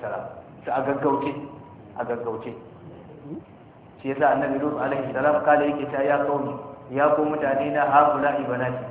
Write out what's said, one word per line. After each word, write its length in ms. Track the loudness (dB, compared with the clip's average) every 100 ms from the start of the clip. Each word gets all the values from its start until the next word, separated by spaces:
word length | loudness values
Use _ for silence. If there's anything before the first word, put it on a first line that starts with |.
salam. 260 | -8 -8 -8 -14 -18 -12
Su 60 | -4
a 120 | -2
gaggauce, 520 | 0 0 2 2 0 -4 -8 -14 -18 -20 -14 -8
a 60 |
gaggauce. 500 | -4 -4 -4 -6 -8 -12 -14 -18 -18 -18 -18 -16 -14 -14 -14 -20 -20 -20 -20 -10
Shi 60 | -6
yasa 200 | 2 4 4
Annabi 200 | 2 0
Lut 200 | -2 -2
alaihi 320 | -2 -2 -2
salam 300 | 0 2 4
kala 200 | 6 4 4
yake 200 | 0 -2
ta, 120 | 0
"Ya 160 | 2 2 2
qaumi, 280 | 0 -2 -6 -12 -16 -6
ya 240 | 2 4
ku 80 | 4
mutane 480 | 2 0 0 0 0
na, 160 | 2 4
haula 520 | 6 6 6 2 0
ibanati, 440 | 0 -2 -2 -4 -8